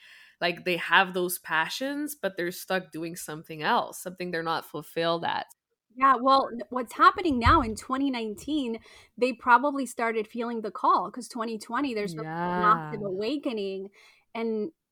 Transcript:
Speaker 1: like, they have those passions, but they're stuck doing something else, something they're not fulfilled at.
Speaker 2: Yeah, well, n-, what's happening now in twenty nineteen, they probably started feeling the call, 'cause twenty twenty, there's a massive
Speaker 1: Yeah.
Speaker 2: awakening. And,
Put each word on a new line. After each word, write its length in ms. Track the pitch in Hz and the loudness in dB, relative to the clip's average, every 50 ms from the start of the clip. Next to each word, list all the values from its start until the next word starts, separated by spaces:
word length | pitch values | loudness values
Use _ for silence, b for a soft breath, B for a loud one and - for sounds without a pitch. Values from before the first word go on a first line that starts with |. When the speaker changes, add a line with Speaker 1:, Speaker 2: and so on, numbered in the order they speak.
| B B B B B B B B | B B B B B B B B
Speaker 1:
like, 240 | 170 175 170 - - | -2 -2 -2 -2 -2
they 120 | 180 175 165 | -2 -2 -2
have 360 | - - 170 185 190 180 180 | 2 4 6 6 6 4 2
those 240 | 185 180 180 - - | -2 -2 -2 -2 -6
passions, 760 | - - 160 156 160 165 - - 262 277 285 285 302 294 - | -4 -2 0 0 0 0 -2 -4 -4 -4 -4 -4 -6 -8 -6
but 200 | - - 190 190 | -6 -6 -6 -4
they're 160 | - 175 175 | -4 -6 -6
stuck 400 | 180 - - - 185 185 160 156 | -6 -8 -6 -4 -4 -4 -4 -6
doing 240 | - 156 170 165 175 | -10 -10 -8 -8 -10
something 460 | - - 165 151 156 165 - 160 151 | -10 -12 -12 -12 -12 -12 -12 -10 -4
else, 400 | 151 196 240 214 - - - - | 0 0 2 2 0 -2 -6 -12
something 280 | - 185 180 - 180 180 | -12 -12 -10 -8 -6 -4
they're 120 | 170 165 165 | -4 -2 -2
not 220 | 165 160 147 - | -2 -2 -4 -4
fulfilled 580 | - - 151 151 - - 165 165 165 170 170 170 | -6 -10 -10 -10 -6 -4 -2 0 0 0 0 0
at. 220 | - - - - - - _ _ _ _ _ _ _ 214 | -2 -2 -4 -6 -8 -14 _ _ _ _ _ _ _ -4
Speaker 2:
Yeah, 200 | 254 269 277 262 233 | 2 4 4 4 4
well, 280 | 247 269 269 269 233 - | 4 4 4 4 4 0
n-, 100 | 226 240 - - | -4 -10 -10 -6
what's 240 | 247 254 240 - - | -6 -6 -6 -4 2
happening 440 | 285 330 381 403 415 359 320 262 240 | 6 6 6 6 4 0 0 2 4
now 220 | 226 247 320 320 | 6 6 6 6
in 120 | 247 220 214 | 6 2 -4
twenty 340 | - - - 262 269 277 277 | -8 -6 -4 -2 -2 0 0
nineteen, 680 | 254 233 220 214 202 - - 277 311 302 262 226 226 226 B B B B B B B | -2 -2 -4 -6 -8 -8 -6 -4 -2 -2 -2 -2 -4 -6 B B B B B B B
they 160 | 214 247 262 | 0 0 0
probably 540 | 240 - - 254 240 247 277 294 277 277 254 | 0 0 4 6 6 6 6 4 0 -2 -4
started 400 | 240 - - 233 226 226 220 208 - | -4 -4 -2 -2 -2 0 -2 -4 -4
feeling 320 | - 240 226 240 240 226 | -6 -6 -6 -4 -4 -6
the 80 | 214 202 | -6 -6
call, 400 | - - - 330 370 247 180 196 | -4 0 4 4 4 4 2 -2
'cause 180 | - 254 220 - | -8 -12 -12 -10
twenty 300 | - 240 220 226 220 214 | -6 -6 -6 -6 -6 -8
twenty, 360 | - - 233 262 285 269 226 | -8 -6 -4 -2 -2 -2 -2
there's 200 | 208 208 180 165 151 | -2 -2 -4 -4 -6
a 60 | 156 160 165 170 175 175 180 180 | -6 -6 -4 -2 -2 0 0 4
massive 220 | 180 190 220 165 | 4 4 4 4
Speaker 1:
Yeah. 240 | 156 156 - 208 202 | 0 -6 -8 -6 -6
Speaker 2:
awakening. 840 | 196 185 196 214 233 302 285 - 285 226 214 196 196 190 190 190 202 b b b b b b b b - | -4 -4 -2 -2 -2 -2 -2 -4 -4 -4 -4 -4 -4 -6 -6 -8 -12 b b b b b b b b -8
And, 380 | 226 226 226 220 214 208 - - _ _ _ | -4 -2 -2 -2 -2 -4 -6 -8 _ _ _